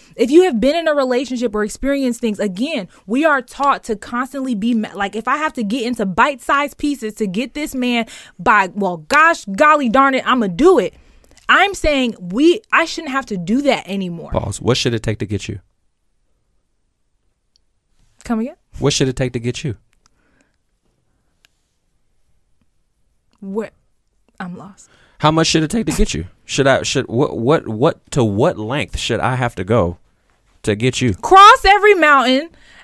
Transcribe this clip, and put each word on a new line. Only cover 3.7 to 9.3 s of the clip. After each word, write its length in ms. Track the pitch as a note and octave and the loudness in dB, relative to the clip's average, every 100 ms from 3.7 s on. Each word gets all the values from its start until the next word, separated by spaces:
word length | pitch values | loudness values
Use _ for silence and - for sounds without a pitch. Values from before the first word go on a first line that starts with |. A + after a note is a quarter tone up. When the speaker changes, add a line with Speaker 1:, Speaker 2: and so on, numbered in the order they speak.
| B3 - | 0 -2
Speaker 1:
to 100 | G#3 | -8
constantly 600 | - A#3+ B3+ C#4 C4 A3 | -6 -6 -6 -6 -6 -4
be 180 | A3+ | 0
ma-, 160 | A#3 G#3+ | -2 -2
like, 220 | F#3+ G3+ G3+ | -6 -6 -4
if 120 | B3 | -2
I 100 | C#4+ | -2
have 160 | D#4 | -2
to 100 | D#4 | -4
get 220 | G#3 B3+ B3 | -4 -4 -4
into 200 | B3 G3 | -4 -2
bite-sized 720 | F3 C4 C#4 - C#4+ C#4+ - | 2 2 0 -2 -2 -2 -4
pieces 360 | D4 C#4+ A3 G#3 | -6 -4 -8 -6
to 120 | G#3+ | -6
get 260 | F3+ B3 | -4 -6
this 200 | D4 D4+ C4+ | -6 -8 -4
man 300 | B3 A#3+ A3+ - - - | -2 -2 -4 -10 -20 -6
by, 320 | F3 G#3+ F#3+ | 2 4 2
well, 240 | G3 G3 F3 | -2 -4 -4
gosh, 480 | D3+ C#4+ D#4+ | 0 4 4